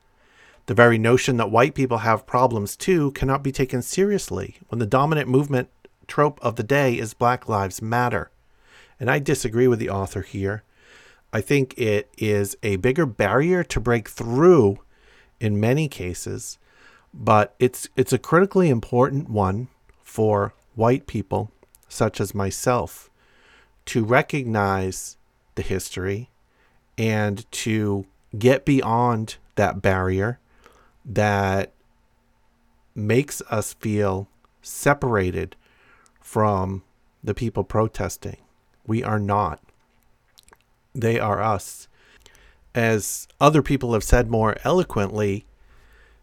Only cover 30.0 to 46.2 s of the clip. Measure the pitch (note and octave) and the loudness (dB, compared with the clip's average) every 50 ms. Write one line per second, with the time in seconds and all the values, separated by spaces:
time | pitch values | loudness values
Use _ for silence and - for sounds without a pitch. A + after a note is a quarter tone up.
30 | F#2 F#2 F#2 F#2+ G2 A2+ B2+ - _ _ _ _ _ - _ _ _ _ _ _ | 0 0 0 0 -2 -2 -4 -8 _ _ _ _ _ -20 _ _ _ _ _ _
31 | _ - G2+ G#2 G#2 G#2 G2+ G2 G2 F#2+ F#2+ G2 - - _ _ _ _ _ _ | _ -4 0 0 2 2 2 2 2 2 0 0 -2 -4 _ _ _ _ _ _
32 | _ _ _ _ _ _ _ _ _ _ _ _ _ _ _ _ _ _ _ A2+ | _ _ _ _ _ _ _ _ _ _ _ _ _ _ _ _ _ _ _ -6
33 | G#2 G#2+ A2+ B2+ D3 - - - - - A#2 G#2+ G2+ - - - - A2+ G#2 G#2 | -2 2 2 2 2 0 -8 -12 -8 -4 -4 -4 -4 -6 -10 -8 -6 -2 0 0
34 | G#2 G2 F#2+ F#2+ F#2+ - _ _ _ _ _ _ _ - - - - C#3+ C#3+ C#3+ | 0 0 0 -2 -6 -10 _ _ _ _ _ _ _ -16 -14 -2 0 0 2 2
35 | - B2+ A2+ G2+ F#2 F#2 F2+ F2+ F2 - - _ _ _ _ _ _ _ _ _ | 0 0 0 0 0 0 -2 -4 -8 -8 -12 _ _ _ _ _ _ _ _ _
36 | _ _ _ _ _ - - A2 G#2+ G#2 G2+ F#2+ F#2 F#2 F#2+ F#2 - _ _ _ | _ _ _ _ _ -6 -2 0 2 2 2 0 -2 -4 -6 -10 -12 _ _ _
37 | _ _ _ _ - G#2+ G2+ - B2 A2+ - G#2+ F#2+ - - G#2+ A2 A2 - - | _ _ _ _ -8 -8 -6 -4 -6 -4 -4 -4 -6 -2 0 0 0 0 -2 -6
38 | G2+ - - - - - - - _ _ _ _ _ _ _ _ _ - A2+ A#2 | -8 -8 -8 -10 -14 -14 -14 -16 _ _ _ _ _ _ _ _ _ -6 -4 -4
39 | - G#2 G#2+ G#2 G2+ G2 G2+ G2+ G2+ E2 C#2+ - _ _ _ _ _ _ _ _ | -2 -2 -2 -2 0 0 0 0 0 -2 -4 -8 _ _ _ _ _ _ _ _
40 | _ _ _ _ _ _ _ - _ _ - _ _ _ _ _ _ _ _ C3 | _ _ _ _ _ _ _ -20 _ _ -20 _ _ _ _ _ _ _ _ -2
41 | A2+ A2+ A#2 - A2 G#2 G#2 - G#2 A2+ G#2 G2 - - - - - _ _ _ | 0 0 0 0 0 0 -2 0 0 -2 -2 -2 -4 -12 -18 -20 -20 _ _ _
42 | _ _ _ _ _ - _ - - - _ _ _ _ - B2 A2+ A2+ A2+ G#2+ | _ _ _ _ _ -20 _ -20 -20 -20 _ _ _ _ -2 0 2 2 2 0
43 | - - - - - - _ _ C#3+ D3 D#3 D3+ C3 - D3 B2+ - A#2+ A#2 G#2+ | -2 -6 -10 -10 -12 -18 _ _ 4 6 6 4 2 2 -2 -2 0 -2 -2 -2
44 | - - - A#2+ A#2 A2 A#2 A2 A2 G#2+ - - - C3+ D#3+ F#3 F3 - - A2 | 4 4 4 4 4 2 0 2 2 0 0 -2 -2 0 2 2 0 0 -2 -4
45 | G2+ F#2+ - G#2+ G#2+ G2+ G2 G#2 - _ _ _ _ _ - - - - - - | -4 -2 -2 -2 0 0 -2 -4 -8 _ _ _ _ _ -20 -20 -20 -20 -20 -20
46 | - _ _ _ | -20 _ _ _